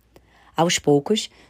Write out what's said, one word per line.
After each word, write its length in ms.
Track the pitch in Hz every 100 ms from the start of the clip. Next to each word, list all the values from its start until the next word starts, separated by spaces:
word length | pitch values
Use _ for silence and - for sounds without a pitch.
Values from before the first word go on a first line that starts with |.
| _ - _ _ _ -
Aos 220 | 170 -
poucos, 500 | - 143 143 214 - _